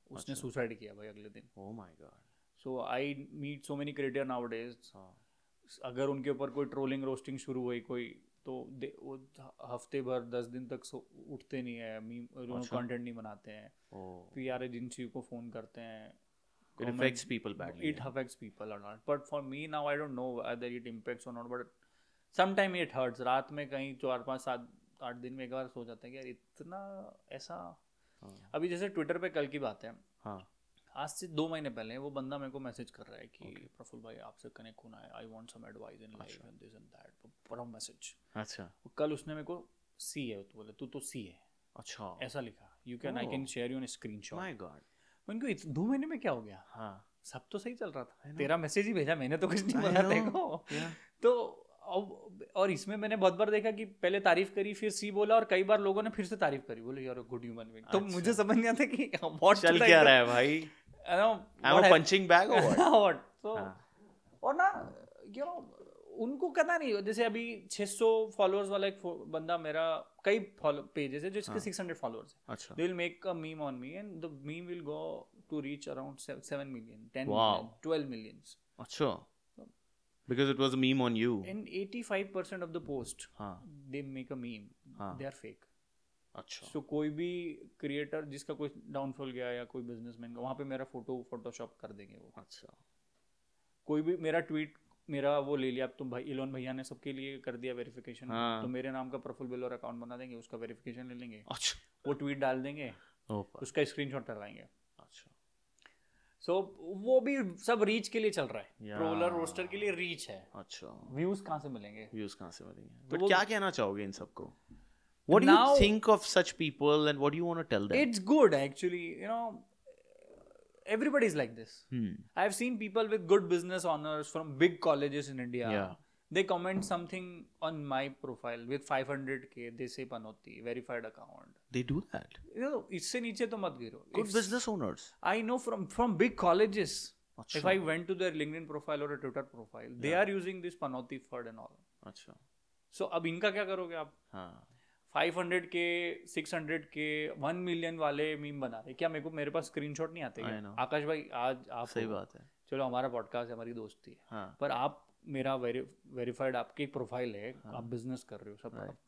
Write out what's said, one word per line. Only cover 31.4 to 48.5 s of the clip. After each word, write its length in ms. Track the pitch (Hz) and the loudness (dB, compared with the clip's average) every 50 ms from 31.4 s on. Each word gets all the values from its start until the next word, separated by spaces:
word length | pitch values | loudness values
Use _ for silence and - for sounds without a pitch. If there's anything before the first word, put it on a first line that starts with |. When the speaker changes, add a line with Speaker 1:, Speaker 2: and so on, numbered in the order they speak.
| 160 160 | -2 -2
Speaker 1:
महीने 200 | 160 156 151 139 | -2 -4 -6 -6
पहले 280 | 117 113 110 110 120 | -6 -8 -10 -8 -8
वो 120 | 131 139 147 | -10 -10 -8
बंदा 280 | 139 139 131 131 143 | -6 -6 -6 -6 -6
मेरे 140 | 143 139 131 | -8 -8 -8
को 80 | 131 139 | -10 -10
मैसेज 320 | 135 123 113 - 117 - | -10 -10 -10 -12 -14 -14
कर 120 | - - - | -16 -20 -20
रहा 140 | - 110 | -18 -18
है 100 | 110 - | -20 -20
कि 240 | 117 _ - - 95 | -20 _ -20 -18 -16
Speaker 2:
ओके। 100 | 95 92 | -16 -16
Speaker 1:
"प्रफुल्ल 420 | - 127 _ - 120 - - 117 113 | -18 -20 _ -20 -20 -18 -18 -18 -16
भाई, 120 | 113 113 | -16 -16
आपसे 340 | 117 110 113 - _ - 110 | -16 -16 -18 -18 _ -20 -18
कनेक्ट 340 | - - 113 113 110 - - | -18 -18 -20 -20 -20 -20 -20
होना 140 | 127 110 | -20 -20
है, 140 | 107 113 120 | -20 -20 -18
I 200 | - 113 113 110 | -18 -18 -16 -16
want 140 | 110 110 117 | -18 -18 -18
some 180 | 120 - 117 117 | -18 -20 -20 -18
advice 340 | 113 110 110 110 110 104 | -18 -18 -16 -16 -16 -18
in 120 | 104 110 110 | -18 -20 -20
life 120 | 107 104 | -18 -18
Speaker 2:
अच्छा। 180 | 104 98 98 98 | -18 -18 -18 -20
Speaker 1:
and 140 | - 117 113 | -20 -20 -20
this 180 | 110 - 107 | -20 -20 -20
and 140 | 110 107 110 | -20 -20 -20
that।" 460 | - _ - - - _ _ _ 120 _ _ _ - | -20 _ -20 -20 -20 _ _ _ -20 _ _ _ -12
पूरा 140 | 117 120 120 | -10 -10 -10
मैसेज। 520 | 120 113 107 - - - - - - - _ _ _ - | -12 -12 -12 -14 -14 -14 -16 -18 -18 -18 _ _ _ -8
Speaker 2:
अच्छा। 280 | 107 107 - - - 95 | -8 -8 -8 -10 -12 -14
Speaker 1:
वो 280 | 85 _ _ - - - | -16 _ _ -20 -12 -4
कल 160 | - 151 151 151 | -4 -2 -2 -2
उसने 200 | 135 - 156 151 | -6 -8 -10 -10
मेरे 100 | 156 147 | -10 -8
को 260 | - 175 175 - _ _ _ _ _ _ - | -10 -10 -10 -12 _ _ _ _ _ _ -12
सी 300 | - - - 151 135 117 | -10 -8 -6 -6 -6 -6
है, 140 | 107 98 98 | -6 -8 -10
तो 80 | - - | -14 -18
बोले, 180 | 113 104 107 104 | -20 -18 -18 -14
"तू 120 | - 139 | -14 -12
तो 140 | 123 - 139 | -10 -10 -10
सी 240 | 131 - - 131 104 | -10 -8 -8 -10 -10
है।" 160 | 90 85 _ _ _ _ _ _ _ - | -12 -14 _ _ _ _ _ _ _ -20
Speaker 2:
अच्छा। 440 | - 117 - - - 107 92 90 85 | -18 -14 -14 -12 -10 -10 -10 -8 -8
Speaker 1:
ऐसा 180 | - 127 - 143 | -10 -8 -8 -8
लिखा, 380 | 123 113 98 _ - - _ _ - 127 | -10 -10 -14 _ -20 -20 _ _ -14 -14
"You 100 | 123 120 | -12 -8
can, 120 | - 135 | -8 -6
I 140 | 127 123 120 | -6 -4 -6
Speaker 2:
ओह। 100 | 120 131 | -4 -4
Speaker 1:
can 60 | 135 135 | -6 -6
share 260 | 131 - 127 120 123 | -6 -6 -4 -4 -4
you 60 | 131 | -4
on 60 | 131 131 | -6 -8
a 100 | 120 - | -8 -10
screenshot।" 420 | - - 110 104 107 101 - - - | -10 -10 -12 -12 -10 -12 -10 -10 -8
Speaker 2:
My 120 | 185 185 | -8 -8
God। 320 | 139 101 95 82 73 73 _ _ _ _ _ _ _ _ - - | -10 -10 -12 -14 -14 -18 _ _ _ _ _ _ _ _ -12 -8
Speaker 1:
मैं 60 | 214 | -6
उनको 120 | 233 269 | -4 -2
इत-, 180 | 254 196 - - | -2 -4 -4 -4
दो 200 | 160 143 151 185 | -4 -2 0 2
महीने 220 | 226 269 269 294 | 2 2 0 0
में 120 | 311 330 226 | -2 -6 -4
क्या 120 | - 190 | -2 -2
हो 100 | 139 120 | -2 -2
गया? 240 | 110 104 98 87 - | -6 -12 -16 -18 -20
Speaker 2:
हाँ। 400 | - - 113 110 104 95 101 - _ _ _ - | -18 -14 -12 -10 -10 -12 -14 -18 _ _ _ -18
Speaker 1:
सब 220 | - - - - - | -14 -14 -14 -12 -10
तो 60 | - | -10
सही 180 | 202 196 240 247 | -8 -8 -8 -8
चल 160 | 240 226 175 | -8 -8 -8
रहा 120 | 147 139 120 | -6 -8 -10
था। 160 | - - _ | -10 -14 _
Speaker 2:
I 60 | - | -18
know। 120 | 143 151 | -10 -4
Speaker 1:
तेरा 200 | 156 143 139 | -2 2 2